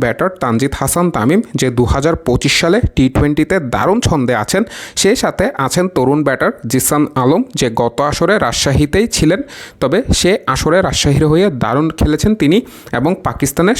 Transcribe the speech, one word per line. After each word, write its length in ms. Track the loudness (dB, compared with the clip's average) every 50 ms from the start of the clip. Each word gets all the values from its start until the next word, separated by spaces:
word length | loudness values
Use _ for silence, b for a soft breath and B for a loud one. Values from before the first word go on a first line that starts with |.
| 2
ব্যাটার 260 | 0 0 -2 -2 -4 -4 -4
তানজিদ 320 | -4 -2 0 0 0 -2 -2 -4
হাসান 260 | -4 -2 0 0 0 0 0
তামিম, 260 | 0 0 2 2 2 0 -2 -4 -2
যে 80 | -2 0 0 0
দু 60 | 0 2 0
হাজার 220 | 0 0 0 -2 -2 0
পঁচিশ 280 | -2 -2 0 0 0 0 0
সালে 160 | 2 2 2 2 0 0 0
টি 100 | 0 0 2 2
টোয়েন্টিতে 400 | 2 0 0 0 0 0 0 0 -2 -2 -2 -2
দারুণ 240 | -2 0 0 0 0 0
ছন্দে 280 | 0 0 0 0 0 0 -2 -2
আছেন। 200 | -2 -2 -2 -2 B B B B B B 0
সেই 160 | 0 2 2 2 0
সাথে 220 | -2 -2 -2 -2 -2 -2 -2 -4
আছেন 200 | -2 0 0 -2 0 0
তরুণ 240 | 0 2 2 2 2 2 0
ব্যাটার 240 | 0 0 0 -2 -2 -4 -4 -2
জিসান 320 | -2 0 0 0 0 0 0 0 0 0
আলম, 200 | 2 2 2 2 0 -2 -4 -2
যে 80 | -2 -2 0 0
গত 160 | -2 -2 0 -2 -2 -2
আসরে 260 | -2 0 0 0 2 0 0
রাজশাহীতেই 600 | -2 -2 -2 -2 0 0 2 0 2 2 0 0 0 0
ছিলেন, 240 | 0 2 2 2 0 -2 B B B B B B B
তবে 180 | -2 0 0 0 0 0 0 0
সে 120 | 2 2 0 0 0 -2 -2
আসরে 240 | -2 0 2 2 2
রাজশাহীর 440 | 2 0 -2 -2 0 0 2 2 2 2
হয়ে 140 | 4 4 2 2 0 -2 -2
দারুণ 240 | -2 0 0 0 -2 -2 0
খেলেছেন 320 | 0 0 0 0 2 0 0 2
তিনি, 160 | 2 2 2 2 B B B B B B -4 -2
এবং 120 | -2 -2 -2 -2 -4 -6
পাকিস্তানের 500 | -4 -2 -4 -2 0 0 2 2 2 0